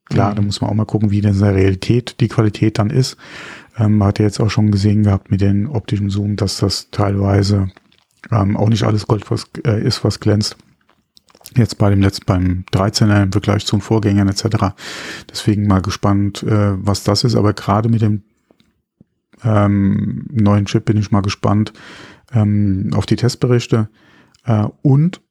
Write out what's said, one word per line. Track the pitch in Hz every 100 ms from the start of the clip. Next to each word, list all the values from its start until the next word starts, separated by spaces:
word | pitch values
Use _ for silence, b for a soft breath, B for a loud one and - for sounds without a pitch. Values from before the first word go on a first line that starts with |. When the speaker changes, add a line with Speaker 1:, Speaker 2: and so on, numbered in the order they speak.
| _
Speaker 1:
klar, | - 98
Speaker 2:
Mhm. | 104
Speaker 1:
da |
muss | 101 -
man | 110
auch | 107
mal |
gucken, | 107 107 104
wie | 101
das | 104 98
in |
der | 101 98
Realität | 98 95 - 120 - -
die | 110
Qualität | - 107 - 110 -
dann | 107
ist. | 139 131 - B B B B B -
Ähm, | 107 107
man | 98
hat | 98
ja | 107
jetzt | -
auch | 110
schon | - 107
gesehen | 101 104 104
gehabt | 104 98 -
mit | 95
den | 98 101 104
optischen | 110 - 101 101
Zoom, | 101 104 101
dass | 98 -
das | 98 - -
teilweise, | - 101 98 98 98 98 104 95 - _ _ _ _ -
ähm, | 110 98 -
auch | 104
nicht | 110
alles | 110 107 -
Gold, | 107 -
was, | 113 - - 131
äh, | 107
ist, | 120 -
was | - -
glänzt. | 107 104 107 - _ _ _ _ _ _ _ _ - 127
Jetzt | 110 -
bei | 104
dem | 98
letzten, | 98 - -
beim | 92 90 90 92
dreizehner | 92 98 - 110 104
im | 98
Vergleich | 98 101 101 -
zu | 104
den |
Vorgängern | - 113 104 101 98
et | 95
cetera. | 110 - 95 B B B B B -
Deswegen | - - 104 104
mal | 95
gespannt, | 104 - 104 101 101 -
äh, | - 107 101 95 98
was | 95 -
das | 104
ist. | 127 113
Aber | 104
gerade | 104 - 101 113
mit | 113
dem, | 107 104 - _ _ _ _ _ _ _ _ _ _ _
ähm, | 113 104 101 101 98 104 101 90 -
neuen | 120 101 101 101
Chip | 113
bin | - 107
ich | 104
mal | 101
gespannt, | 98 - 110 104 107 B B B B B _
ähm, | 113 104 104 101 95 107
auf | 104 -
die | 104
Testberichte, | 117 - 123 123 - 117 107 b b b b b
äh, | - 107 104 -
und, | 147 135 165 - _